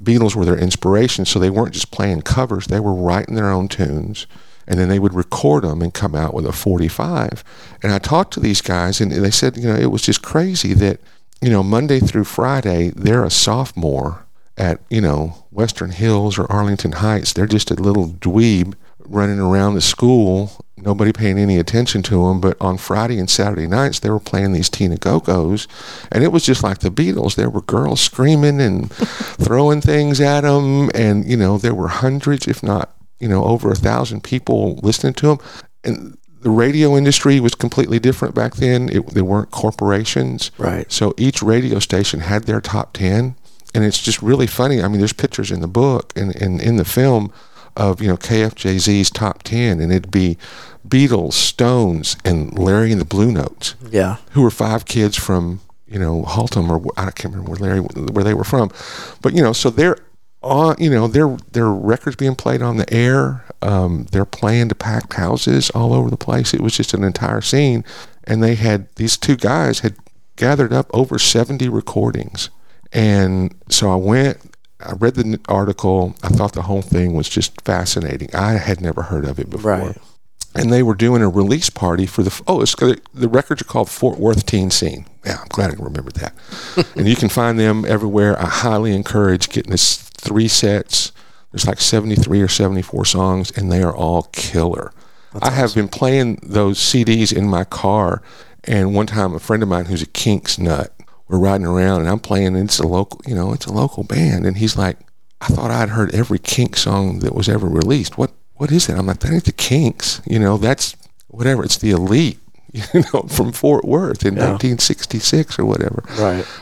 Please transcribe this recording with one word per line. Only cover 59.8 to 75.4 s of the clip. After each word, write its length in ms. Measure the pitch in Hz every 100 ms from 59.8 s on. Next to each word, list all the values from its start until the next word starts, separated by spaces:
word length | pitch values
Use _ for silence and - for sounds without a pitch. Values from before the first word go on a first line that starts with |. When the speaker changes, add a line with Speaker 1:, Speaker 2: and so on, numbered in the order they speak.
| 170 - - - - -
Speaker 1:
on, 320 | 127 135 160 -
you 120 | 165
know, 160 | 123 113
their, 280 | 127 151 123 -
their 160 | 120 113
records 440 | 98 101 120 - 123
being 180 | 135 131
played 260 | 123 127
on 160 | 120 113
the 160 | -
air. 500 | 117 123 135 135 131 - -
Um, 420 | 107 98 90 82 -
they're 140 | 95 98
playing 440 | - 104 117 117
to 60 | -
packed 380 | 113 113 -
houses 580 | - 87 123 - 135 -
all 220 | 117 117
over 160 | 123 120
the 60 | 123
place. 360 | - 123 123
It 80 | -
was 140 | 113 -
just 160 | 120
an 100 | 98
entire 380 | 98 - 101 107
scene. 420 | - 135 143 117 - - - - -
And 180 | 113
they 100 | 113 113
had, 380 | 113 104 101 -
these 200 | 113 -
two 200 | - 131
guys 420 | - 151 143 117
had 160 | 110 101 - - - -
gathered 380 | 120 143 120
up 180 | 123 135
over 240 | 110 131 139
seventy 520 | - 113 120 139 127
recordings. 800 | 107 - - 113 - - - - - - - -
And 640 | - 110 101 95 92 92 - -
so 220 | - 104
I 40 | 92
went, 420 | 95 123 139 - - - - -
I 120 | -
read 220 | 92 117 127
the 80 | 110
n-, 140 | 107